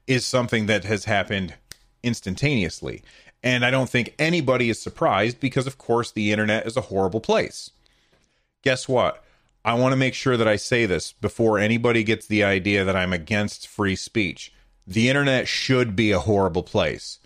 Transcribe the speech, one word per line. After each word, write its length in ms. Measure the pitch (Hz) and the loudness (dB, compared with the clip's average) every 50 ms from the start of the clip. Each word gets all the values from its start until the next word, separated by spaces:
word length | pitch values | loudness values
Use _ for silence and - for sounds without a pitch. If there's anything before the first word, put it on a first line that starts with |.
| _ | _
is 200 | - 131 123 - | -2 -2 -2 0
something 400 | - - 127 120 110 123 113 107 | 0 0 -2 0 0 0 0 0
that 160 | 101 107 101 90 | 0 0 0 0
has 220 | 101 110 95 - | -2 -4 -4 -2
happened 500 | 113 107 98 92 - 107 95 95 82 - - _ _ - - _ _ _ _ - | 0 0 0 0 -2 -4 -4 -4 -6 -10 -16 _ _ -20 -20 _ _ _ _ -4
instantaneously. 960 | 120 117 - - 98 90 - 139 147 143 110 87 78 - - - 65 - - - - - - - - _ _ | -4 -4 -4 -4 -6 -4 -2 -2 0 0 0 -2 -2 -6 -8 -10 -10 -10 -12 -16 -20 -20 -20 -20 -20 _ _
And 240 | - 127 127 123 123 | -2 -2 0 2 2
I 60 | 123 | 2
don't 180 | 131 135 127 113 | 2 0 0 0
think 260 | - 123 113 - - - | 0 -2 -2 -2 -2 -2
anybody 500 | 151 165 175 175 139 131 127 127 123 117 | 0 0 0 2 2 2 2 2 2 0
is 120 | 107 - | 0 -2
surprised 580 | - - - - 165 147 107 95 107 120 123 - | -6 -10 -4 -2 0 2 2 2 2 0 -2 -2
because, 280 | - - - 139 127 | -4 -2 0 -2 -2
of 100 | 135 - | -2 -6
course, 340 | - - - 117 117 117 - | -8 -2 0 0 0 0 -2
the 200 | - 110 104 107 | -4 -2 0 0
internet 340 | 107 107 107 107 107 110 - | 2 2 2 0 0 0 -2
is 120 | 113 - | -4 -4
a 40 | 131 | -4
horrible 380 | - - 98 95 95 92 98 113 | -4 -2 -2 0 0 0 -2 -2
place. 520 | - - 214 208 - - - - - - - _ _ _ _ _ _ _ _ _ _ _ _ _ _ _ _ _ | 0 0 2 2 0 -2 -8 -14 -18 -18 -20 _ _ _ _ _ _ _ _ _ _ _ _ _ _ _ _ _
Guess 260 | - 135 127 - - | 0 0 0 0 -2
what? 360 | - 127 120 95 82 - - - _ _ _ _ _ _ _ - | 0 0 2 2 0 -2 -4 -12 _ _ _ _ _ _ _ -2
I 80 | 110 117 | 0 2
wanna 220 | 120 127 131 135 | 2 2 2 2
make 180 | 131 131 127 127 | 2 0 0 -2
sure 240 | - - 135 123 | -2 0 0 2
that 100 | 113 110 | 4 4
I 100 | 107 107 | 2 2
say 280 | 104 - - 131 120 117 | 0 0 0 0 2 2
this 280 | 95 87 78 - - - | 2 0 -2 -2 -6 -8
before 440 | _ 110 98 - - 117 110 107 | _ -6 -4 -2 0 2 2 4
anybody 460 | 95 104 107 117 117 117 120 117 113 113 | 4 2 2 2 2 2 2 2 2 2
gets 240 | 110 110 - - | 0 -2 -2 -2
the 160 | - 107 104 101 | -2 0 2 2
idea 400 | 98 98 98 87 104 101 98 92 | 2 2 2 2 2 2 2 2
that 120 | 95 95 | 2 0
I'm 180 | 92 92 90 90 | 0 0 -2 -2
against 540 | 87 78 - 110 104 104 104 - - - | -4 -4 -2 -2 -2 -2 -2 -6 -10 -16
free 280 | - - - 104 95 95 | -10 -6 -2 -2 -2 -2
speech. 580 | - - - - 117 98 82 - - - - - _ _ _ _ _ _ | -4 -6 -4 -2 -2 -2 -2 -6 -10 -16 -20 -20 _ _ _ _ _ _
The 240 | 95 92 113 117 127 | -4 0 2 2 2
internet 380 | 139 143 143 135 131 123 101 | 2 2 2 2 2 2 0
should 480 | - - - - - 131 127 123 110 95 | -2 -4 -2 0 2 2 2 2 2 0
be 160 | 113 110 104 | 0 2 2
a 80 | 98 90 | 2 2
horrible 440 | - 110 104 98 95 92 82 90 - | 2 2 2 2 2 2 0 -2 -4
place. 560 | - - 104 87 73 57 - - - - - _ | -2 -2 0 0 0 -4 -6 -10 -16 -18 -20 _